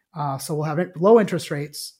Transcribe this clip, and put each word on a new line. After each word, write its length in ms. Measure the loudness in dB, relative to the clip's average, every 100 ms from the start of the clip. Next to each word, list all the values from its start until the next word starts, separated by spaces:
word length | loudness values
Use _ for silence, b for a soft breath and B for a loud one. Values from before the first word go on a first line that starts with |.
| _
Uh, 240 | -8 -6 -6
so 160 | -6
we'll 100 | -4
have 140 | -4 -4
it, 180 | -4 0
low 240 | 6 6
interest 300 | 6 -2 -4
rates 440 | -8 -8 -12 -16 -14